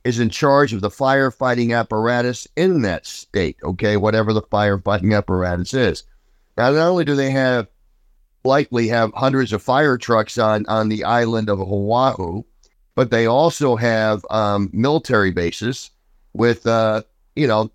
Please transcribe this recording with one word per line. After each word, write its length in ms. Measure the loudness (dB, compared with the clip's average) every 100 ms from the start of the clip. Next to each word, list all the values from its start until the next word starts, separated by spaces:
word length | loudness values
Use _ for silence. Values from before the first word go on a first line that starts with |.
is 180 | -4 -2
in 100 | -2
charge 420 | 0 2 4 2
of 80 | 0
the 60 | -6
firefighting 880 | -2 2 2 0 -2 -2 0 0 0
apparatus 720 | -2 -2 0 0 -2 -4 -8
in 280 | -2 0 2
that 220 | 0 -4
state, 520 | -8 -18 -6 -2 -2 -4
okay, 320 | -8 -2 0 2
whatever 360 | 2 0 0
the 100 | -2
firefighting 760 | -2 0 0 0 -2 0 2 0
apparatus 580 | 0 -2 -2 -4 -4
is. 300 | 0 0 -2 -8 _ _ _ _ -2
Now, 140 | 0
not 180 | 2 2
only 160 | 2
do 120 | 0 0
they 160 | 0
have, 340 | 0 0 0 -4 _ _ _ _ _ _ _
likely 420 | 0 2 2 0 0
have 260 | 2 0
hundreds 380 | 0 0 0 0
of 120 | -2
fire 340 | 0 2 2 0
trucks 400 | 0 0 0 0
on, 260 | 2 0 0
on 220 | 0 0
the 140 | -2
island 460 | 0 0 2 0 -2
of 120 | -2
Oahu, 840 | -2 -4 0 0 0 0 -6 -8 -12 _ _ _ _
but 160 | -2 0
they 160 | 2 2
also 480 | 4 2 2 0
have, 500 | 0 0 0 0 -2 -2
um, 400 | -2 0 0 -2
military 600 | 0 0 0 0 2 2
bases 580 | 0 -4 -4 -6 -6 -12 _ _ _ _
with, 300 | 0 0 2 0
uh, 340 | 0 2 -2 -6 _ _
you 140 | -2 0
know, 240 | 0 -2